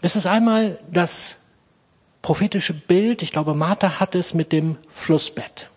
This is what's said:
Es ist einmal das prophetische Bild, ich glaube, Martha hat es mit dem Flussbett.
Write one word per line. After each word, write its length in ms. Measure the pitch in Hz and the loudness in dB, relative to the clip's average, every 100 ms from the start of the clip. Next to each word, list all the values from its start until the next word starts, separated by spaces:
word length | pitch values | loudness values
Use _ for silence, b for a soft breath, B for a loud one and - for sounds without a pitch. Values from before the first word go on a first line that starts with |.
Es 140 | 175 214 | 0 0
ist 100 | 185 | 2
einmal 520 | 214 226 220 220 170 - | 4 4 4 0 -4 -2
das 460 | 175 170 - - - _ _ _ _ _ _ _ _ | 0 0 -2 -6 -10 _ _ _ _ _ _ _ _
prophetische 520 | - 156 202 202 - | -2 0 0 0 -4
Bild, 480 | 156 - 180 220 240 | -8 2 4 4 0
ich 100 | 165 | -4
glaube, 220 | 160 156 | -4 -2
Martha 460 | 151 160 202 190 156 | 0 0 0 0 0
hat 140 | 196 | -2
es 200 | 180 175 | -2 -2
mit 180 | 165 156 | -2 0
dem 240 | 160 160 156 - | 0 0 -6 -12
Flussbett. 840 | - - 156 - - - - - | -12 0 0 0 -8 -14 -16 -20